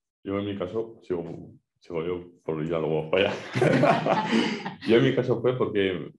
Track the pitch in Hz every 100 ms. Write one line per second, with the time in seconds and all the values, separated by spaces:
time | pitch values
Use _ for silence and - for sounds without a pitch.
0 | _ _ - 98 101 98 90 113 113 -
1 | - 87 85 - - - _ _ - 85
2 | 85 90 87 - - 80 78 82 78 78
3 | 78 95 - - - - - 254 262 -
4 | - - - 113 - - - - 101 117
5 | 135 123 123 113 123 127 - 104 95 87
6 | -